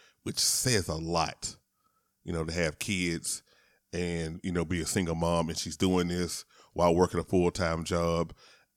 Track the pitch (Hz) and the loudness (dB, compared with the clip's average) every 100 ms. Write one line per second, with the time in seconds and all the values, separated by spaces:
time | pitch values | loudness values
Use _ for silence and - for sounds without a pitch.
0 | - _ - - - - 127 110 87 80 | -20 _ -8 -2 0 0 2 2 0 -4
1 | 82 85 78 - - - _ _ _ _ | -2 0 -2 -4 -12 -12 _ _ _ _
2 | _ _ - 85 80 85 80 - - 95 | _ _ -6 -4 -4 -2 -2 -2 -2 0
3 | 87 82 - - _ _ _ _ - 87 | 0 -2 -6 -10 _ _ _ _ -10 -6
4 | 87 85 80 82 95 87 80 90 76 104 | -4 -2 -4 -6 -4 -2 0 -2 0 0
5 | 85 82 85 85 82 82 87 - 95 90 | 0 0 2 2 0 -4 -6 0 2 4
6 | 87 87 85 - - _ _ 82 87 85 | 2 0 -2 -6 -12 _ _ 2 4 6
7 | 90 85 80 95 87 - 85 82 80 87 | 4 2 2 4 4 2 0 0 0 0
8 | 85 85 85 - - - _ | 2 0 -2 -8 -20 -20 _